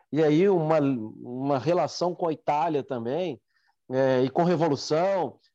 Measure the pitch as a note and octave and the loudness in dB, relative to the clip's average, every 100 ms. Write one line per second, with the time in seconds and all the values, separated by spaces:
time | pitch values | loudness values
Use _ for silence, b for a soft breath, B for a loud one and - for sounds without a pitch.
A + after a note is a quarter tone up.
0 | _ C#3 D#3 D3+ G3 F#3 D#3 D#3+ C#3 C3 | _ 0 4 4 4 2 2 2 2 -2
1 | A2 A2+ A#2+ B2 C#3 C#3 B2 F3 D3+ - | -6 -14 -12 -8 -2 -2 0 0 0 -2
2 | E3+ E3+ E3+ D3+ - D3 E3+ D3 B2 B2+ | -4 -2 -4 -4 -2 -2 0 -2 -4 -6
3 | A2+ C#3+ F3+ A#2+ _ _ _ _ _ C3 | -4 -4 -4 -8 _ _ _ _ _ 0
4 | C3+ C3 B2 F3 F3 F3 E3 C3+ - D3+ | 2 2 0 2 2 2 2 0 0 0
5 | F#3 G3 C#3+ A2+ _ | 0 0 -4 -8 _